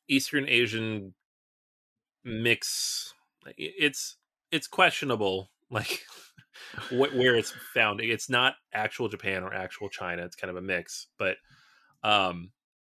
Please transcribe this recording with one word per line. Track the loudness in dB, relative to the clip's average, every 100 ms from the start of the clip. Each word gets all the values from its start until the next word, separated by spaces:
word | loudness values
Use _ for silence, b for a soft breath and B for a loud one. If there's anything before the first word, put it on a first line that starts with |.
| 0
Eastern | 0 2 -2 4
Asian | 4 4 0 -2 -4 -8 -16 _ _ _ _ _ _ _ _ _ _
mix. | -8 0 2 2 0 -4 -4 -4 -8 -16 _ _ -20
I-, | -12
it's, | -10 0 0 0 -10 -12 _ _ -6
it's | -6 -4
questionable, | 2 4 4 -2 0 2 0 -4 _
<laughs> | -6
like, | -4 -4 -6 -10 -20 -20 _ _ B B B -4
wh-, | 2 2 4
where | 6 4
it's | 2 -6 -4
found. | 2 2 2
It's | 0 -2 0
not | 4 4 2 _
actual | -4 -2 -2 -4
Japan | -2 -4 -4
or | -4
actual | -6 -8 -8 -10
China. | -8 -6 -6
It's | -8 -8
kind | -8
of | -6
a |
mix, | -4 -4 -4 -12 -12 -4
but, | -2 -4 b b b b b b
um, | 4 4 4 -2 -10 _ _ _ _